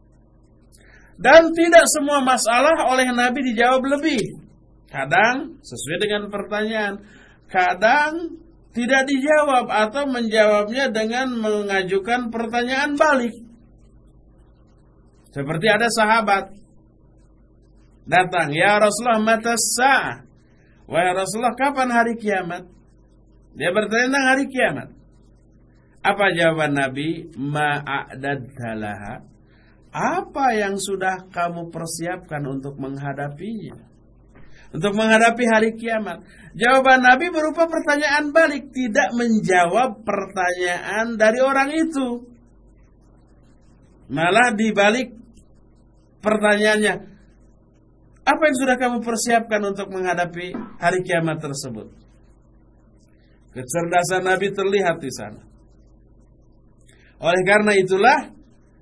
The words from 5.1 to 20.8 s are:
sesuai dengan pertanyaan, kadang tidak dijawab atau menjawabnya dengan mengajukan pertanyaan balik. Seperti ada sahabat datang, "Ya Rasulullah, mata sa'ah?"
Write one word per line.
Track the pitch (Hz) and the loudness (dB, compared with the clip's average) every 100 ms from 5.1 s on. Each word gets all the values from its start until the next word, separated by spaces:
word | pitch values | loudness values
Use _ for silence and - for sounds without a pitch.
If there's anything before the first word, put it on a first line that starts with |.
| 170 220 262 - - | 2 2 0 -8 -16
sesuai | - - 135 180 208 | -18 -14 -8 -4 -2
dengan | 208 208 | -4 -6
pertanyaan, | 202 202 208 214 220 208 196 - - - _ - | -10 -8 -6 -4 -4 -6 -8 -16 -20 -20 _ -4
kadang | 185 180 180 214 294 302 320 339 - - _ _ | 0 0 2 2 2 0 -4 -10 -14 -20 _ _
tidak | 226 240 269 269 | -6 0 0 2
dijawab | 269 294 302 285 254 214 | -2 2 2 2 0 0
atau | 208 214 277 285 | -2 -2 -2 -4
menjawabnya | 240 226 220 214 208 208 254 269 | -4 0 2 4 2 0 -2 -2
dengan | 220 220 247 262 | -2 -4 -4 -4
mengajukan | 233 220 208 208 196 185 190 190 247 233 | -4 -2 -2 -2 -2 0 -2 -2 -4 -4
pertanyaan | 226 226 240 240 262 294 | -6 -4 -4 -2 -2 -2
balik. | 285 311 269 233 - - - - - - - - _ _ _ _ _ _ _ _ _ _ _ _ | 2 4 4 0 -8 -20 -20 -20 -20 -20 -20 -20 _ _ _ _ _ _ _ _ _ _ _ _
Seperti | 139 139 160 214 | -10 -6 0 2
ada | 208 233 | 2 2
sahabat | 226 214 226 208 196 185 - - - _ _ _ _ _ _ _ _ _ _ _ _ - | 2 2 2 2 0 -2 -16 -20 -20 _ _ _ _ _ _ _ _ _ _ _ _ 0
datang, | 170 185 180 151 151 | 2 2 0 -2 2
"Ya | 196 208 | 4 6
Rasulullah, | 214 208 247 220 | 4 2 0 2
mata | 220 220 233 | 2 0 0
sa'ah?" | 233 - - 262 262 151 117 - _ _ _ _ _ | -2 -2 0 2 2 0 -8 -18 _ _ _ _ _